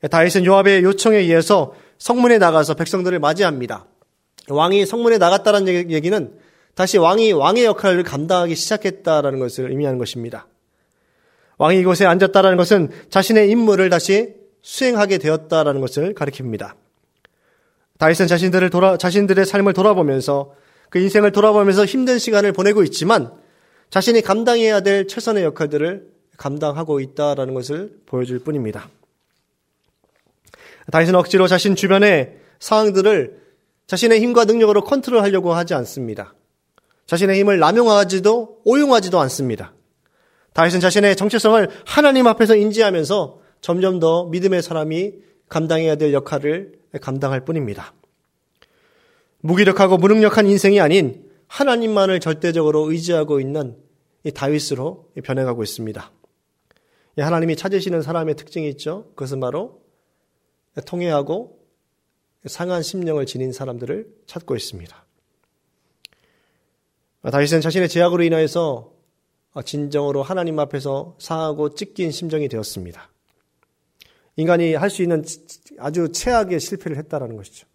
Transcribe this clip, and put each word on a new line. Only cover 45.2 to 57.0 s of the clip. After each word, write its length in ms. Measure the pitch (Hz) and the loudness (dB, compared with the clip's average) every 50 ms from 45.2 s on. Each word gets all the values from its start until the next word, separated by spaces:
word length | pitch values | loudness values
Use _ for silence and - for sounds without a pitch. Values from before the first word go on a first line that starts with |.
| _ _ _ _ _ _ | _ _ _ _ _ _
감당해야 460 | - - 160 156 165 160 165 160 151 | -6 -6 -2 -2 -2 0 0 0 0
될 180 | 151 156 151 143 | 0 0 0 0
역할을 640 | 139 139 - 156 139 143 147 156 175 196 190 - _ _ _ - 147 | 0 -2 -4 -8 -6 -4 -4 -4 -4 -6 -12 -20 _ _ _ -18 -14
감당할 440 | - 143 135 135 139 135 135 131 127 | -10 -8 -8 -4 -4 -4 -4 -4 -6
뿐입니다. 500 | 151 165 160 139 110 101 95 87 - _ _ _ _ _ _ _ _ _ _ _ _ _ _ _ _ _ _ _ _ _ _ _ _ _ _ _ _ _ _ | -6 -6 -6 -6 -8 -10 -12 -16 -20 _ _ _ _ _ _ _ _ _ _ _ _ _ _ _ _ _ _ _ _ _ _ _ _ _ _ _ _ _ _
무기력하고 560 | - 156 175 180 208 190 185 190 196 185 190 | -4 -2 2 2 4 2 4 4 4 4 4
무능력한 500 | 180 170 202 214 220 214 208 202 220 214 | 4 4 4 4 4 4 4 4 4 2
인생이 320 | 196 202 196 - 196 202 202 | 4 2 2 4 4 4 4
아닌 500 | 175 147 165 196 170 127 110 - - - _ _ _ | 4 4 4 2 2 0 -4 -8 -18 -20 _ _ _
하나님만을 760 | _ - - 277 285 247 233 233 220 214 208 196 190 185 175 | _ -6 -2 0 0 0 0 0 -2 0 0 0 0 0 -2
절대적으로 680 | 175 160 160 156 156 175 165 170 160 151 151 151 156 156 | -2 -4 -6 -2 -2 -2 -2 0 0 0 0 0 0 -2
의지하고 500 | 160 170 165 175 175 160 156 147 151 139 | -4 -6 -4 -2 -2 -2 0 0 -2 -2
있는 380 | 135 135 143 156 143 123 117 _ _ _ _ _ _ _ _ _ _ | -2 -4 -6 -8 -8 -8 -12 _ _ _ _ _ _ _ _ _ _
이 60 | 156 | -12
다윗으로 800 | 135 - 139 139 151 151 147 - 143 127 127 160 185 190 _ _ _ - 127 | -10 -6 -4 -2 -2 -2 -4 -6 -8 -6 -6 -10 -10 -12 _ _ _ -18 -10
변해가고 400 | - 135 131 131 127 120 117 110 | -8 -6 -4 -4 -4 -4 -6 -8
있습니다. 500 | 104 - - 113 110 104 92 - - _ _ _ _ _ _ _ _ _ _ _ _ _ _ _ _ _ _ | -10 -10 -12 -12 -12 -12 -14 -18 -20 _ _ _ _ _ _ _ _ _ _ _ _ _ _ _ _ _ _